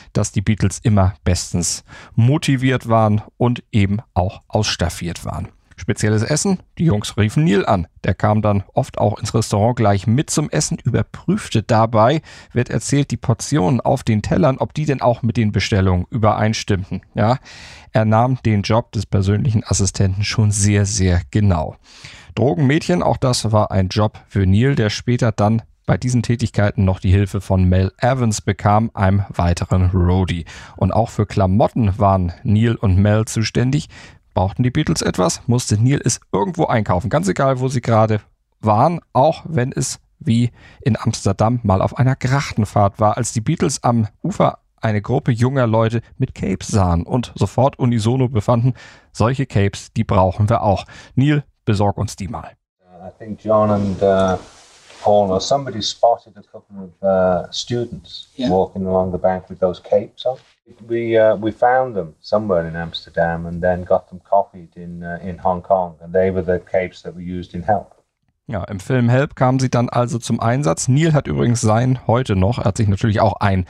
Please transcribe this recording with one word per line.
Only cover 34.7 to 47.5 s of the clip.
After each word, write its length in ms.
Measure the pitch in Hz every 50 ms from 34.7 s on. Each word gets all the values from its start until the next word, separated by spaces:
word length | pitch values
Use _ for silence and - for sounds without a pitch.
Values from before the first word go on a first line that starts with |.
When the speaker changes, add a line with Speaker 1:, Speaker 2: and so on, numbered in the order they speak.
Speaker 1:
Beatles 300 | - 147 151 - 156 -
etwas, 420 | - - - - 180 165 - - -
musste 340 | - 117 127 - - 107 104
Neil 200 | 117 131 143 - -
es 160 | 113 - - _ _ -
irgendwo 320 | 190 202 190 165 160 160
einkaufen. 440 | - 131 113 104 - 92 87 - 98
Ganz 200 | 143 156 185 190
egal, 320 | 170 - 139 135 131 123
wo 80 | 131 131
sie 100 | 135 123
gerade 400 | - 123 113 110 110 107 107 101 - _ _ _ _ _ _ _
waren, 400 | - 107 104 110 139 165 175 - - _ -
auch 300 | 123 139 160 - - -
wenn 240 | 160 160 120 123 135
es 300 | - - 139 - - - _ _ _ -
wie 320 | - - 113 120 120 117 - - - - - -
in 160 | - 104 110 -
Amsterdam 640 | - 117 - - - 104 95 - 107 113 123 120 -
mal 180 | - 95 95
auf 160 | - - -
einer 200 | - 127 131 131
Grachtenfahrt 800 | - - 123 135 143 - - - - 104 - - 110 101 98 - -
war, 160 | 110 107 -
als 160 | - 113 -
die 80 | - 117
Beatles 420 | 110 151 165 - 185 151 - -
am 280 | - 127 120 117 107 - - _ -
Ufer 360 | 165 - - - - - - _ _ _ _
eine 200 | - 113 104 104
Gruppe 300 | 101 - - - - 135
junger 360 | 120 110 123 131 139 135 123
Leute 340 | 110 110 113 113 110 117 117 - - -
mit 180 | - 131 - -
Capes 320 | - - 202 185 - -
sahen 360 | - - 101 92 87 85 85 -
und 280 | - 127 123 113 - -
sofort 440 | - 104 95